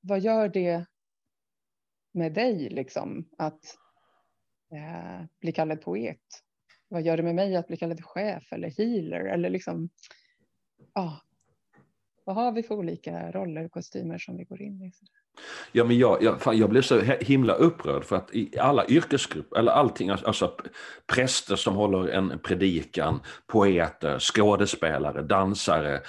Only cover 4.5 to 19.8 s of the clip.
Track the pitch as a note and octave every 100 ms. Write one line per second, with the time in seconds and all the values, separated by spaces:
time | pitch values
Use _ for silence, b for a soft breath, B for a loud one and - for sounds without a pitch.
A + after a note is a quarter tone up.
4.5 | _ _ D3+ D3+ E3 F2 F2+ D#3+ _ E3
5.5 | D#3+ D#3 D#3 - F#3+ A3+ - _ - _
6.5 | _ _ b _ F3 E3 E3 E3+ E3+ G3
7.5 | F#3 E3+ E3 E3+ E3 E3 - G#3 F#3 _
8.5 | D#3+ E3+ D3 A3+ A#3 - E3+ F#3+ F#3 F3
9.5 | F3+ F3+ E3+ E3+ _ b b b b _
10.5 | _ _ _ _ - F3 D3 _ _ _
11.5 | _ _ _ _ _ _ _ - F#3+ A#3+
12.5 | A3+ A3+ G#3+ F3 E3+ - E3+ E3+ F3+ F#3
13.5 | D#3 E3 F3 F3 F#3+ F3 E3+ - F3+ F3
14.5 | F#3 G3+ G3 F#3 _ _ _ _ - B
15.5 | B B A#2+ A#2 A#2+ B2 F#2+ A2 - -
16.5 | A2+ G#2 A#2 C3+ A#2+ G#2+ C3+ A2+ C#3 A#2
17.5 | - E3 E3 - C#2 - F#2+ - A2+ G#2+
18.5 | - B2+ C#3 F#2+ C#3 D#3+ C3+ - D#2+ D2
19.5 | - A2+ -